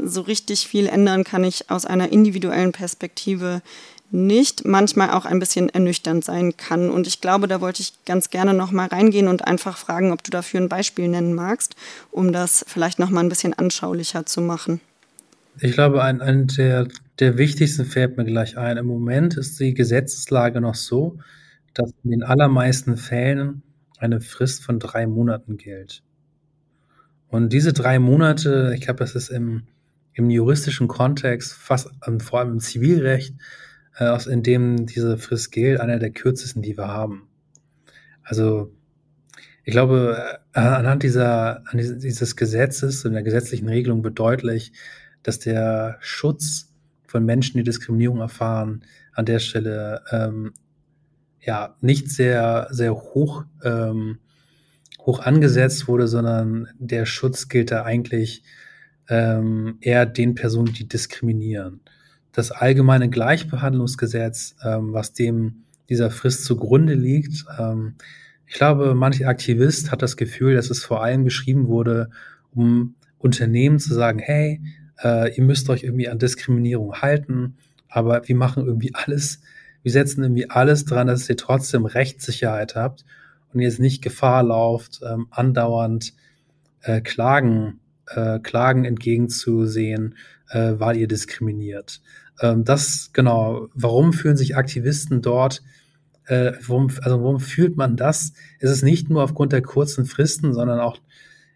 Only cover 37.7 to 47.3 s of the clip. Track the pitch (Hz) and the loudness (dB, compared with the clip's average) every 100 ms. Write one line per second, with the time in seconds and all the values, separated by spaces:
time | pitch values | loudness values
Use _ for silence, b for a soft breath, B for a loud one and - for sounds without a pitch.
37.7 | b b b b b - 110 110 107 104 | b b b b b -8 0 0 0 -4
38.7 | - _ _ _ _ _ b b b - | -14 _ _ _ _ _ b b b 0
39.7 | 117 127 131 120 117 123 - _ 123 117 | 2 4 4 2 -2 -6 -14 _ 2 2
40.7 | 131 123 139 135 123 120 117 113 117 - | 4 2 2 2 2 2 2 0 -4 -6
41.7 | 120 120 123 131 113 120 - 110 113 123 | -4 -4 -6 -8 -4 -6 -2 -2 2 0
42.7 | - 139 135 117 110 107 113 123 117 107 | 0 -4 -4 -4 -2 0 -2 -2 -6 -2
43.7 | 117 123 113 110 110 110 127 120 113 110 | -2 0 -2 -2 -2 0 0 -2 -4 -8
44.7 | B B B B B - 110 113 110 113 | B B B B B -8 -6 -2 -2 0
45.7 | 110 110 113 - - 147 151 - - - | -2 -4 -8 -12 -4 -4 -4 -6 -8 -12
46.7 | _ _ _ _ 117 113 | _ _ _ _ -2 0